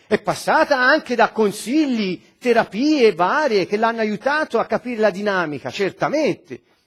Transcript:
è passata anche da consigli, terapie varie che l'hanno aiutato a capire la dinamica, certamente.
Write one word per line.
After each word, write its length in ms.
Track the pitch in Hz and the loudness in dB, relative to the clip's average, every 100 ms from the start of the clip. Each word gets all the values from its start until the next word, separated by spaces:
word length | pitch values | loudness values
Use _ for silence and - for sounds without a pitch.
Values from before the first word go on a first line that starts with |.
| _ | _
è 140 | 214 | -4
passata 580 | - 151 - 277 311 262 | -2 -4 0 2 2 2
anche 380 | 254 311 - 233 | 2 2 0 0
da 160 | 208 | 2
consigli, 1040 | - 208 - 214 302 285 226 190 165 _ _ | 2 -2 -2 -2 0 0 -2 -2 -6 _ _
terapie 760 | 247 226 - 202 294 302 220 | 0 2 0 -2 0 4 4
varie 520 | 165 180 269 294 208 165 | 4 0 0 0 0 0
che 100 | 208 | 0
l'hanno 240 | 226 233 | -2 0
aiutato 600 | 214 208 262 302 311 226 | -4 -2 -2 -2 -2 -2
a 60 | 185 | -2
capire 340 | 214 247 226 | -4 -4 -2
la 100 | 214 | 0
dinamica, 600 | 185 208 190 160 143 127 | 0 -2 -2 -2 -6 -8
certamente. 920 | 156 190 - 160 285 269 - _ 127 _ _ | -4 -4 -2 -2 0 0 -2 _ -18 _ _